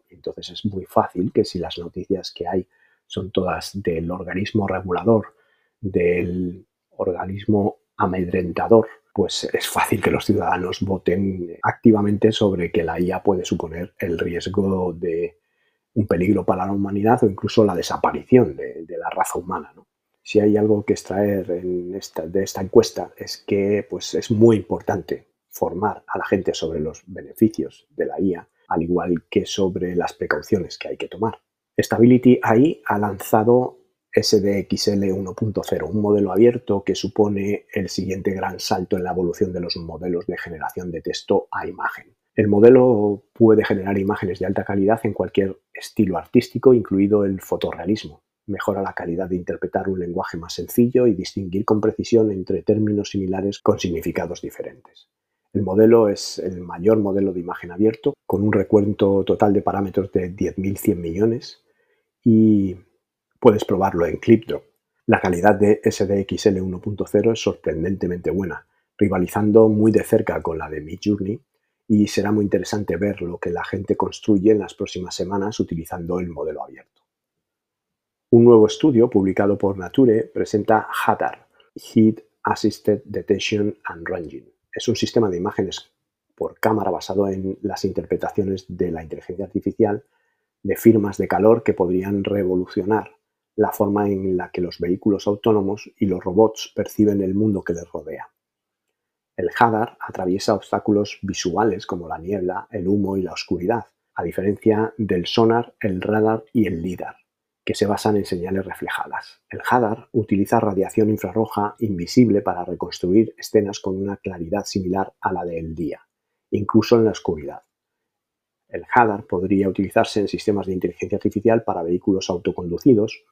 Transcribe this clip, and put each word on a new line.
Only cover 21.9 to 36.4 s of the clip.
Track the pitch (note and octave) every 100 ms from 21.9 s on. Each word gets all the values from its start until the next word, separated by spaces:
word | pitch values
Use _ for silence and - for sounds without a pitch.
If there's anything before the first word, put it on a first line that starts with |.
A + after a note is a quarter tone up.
esta, | F#2+ - - E2
de | F#2+
esta | G2 -
encuesta | F#2+ A#2 A2 - F2+
es | - G2+ - -
que, | G2+ G2 G#2 -
pues, | F#2 -
es | - -
muy | G#2+ A#2 G#2+
importante | - F2+ - F#2+ D#2+ C2+ _ _ _
formar | - E2 E2+ G#2 - -
a | F#2+
la |
gente | - G2+ E2+
sobre | D#2+ D#2+ D#2+
los | D#2 D2+ -
beneficios | F#2+ C#2+ - G#2+ - C2+ - _
de | - C#2+
la | D2
I | F#2+
A, | E2+ - _ _
al | F#2
igual | E2 F2 F2 E2+ -
que | G#2
sobre | F#2 - F#2+ F#2+ F2+
las | F2+ D#2+
precauciones | - F2+ F2 - G2+ D#2+ -
que | -
hay | C2+
que | -
tomar. | F2 A2 - _ _ _ -
Stability | A2 G#2+ A#2+ B2 B2 B2
A | - A2+
I | D3+ - -
ha | G#2
lanzado | G#2 G2 - A2 G#2+ B2 B2+ - _ _ _
S | - - G#2+
D | G2 G2+
X | F2+ F#2 -
L | G2+ G2
uno | F#2+ F#2
punto | - A2+ F#2+
cero, | - F2 D#2+
un | G#2+
modelo | G#2 G#2 G2
abierto | F#2+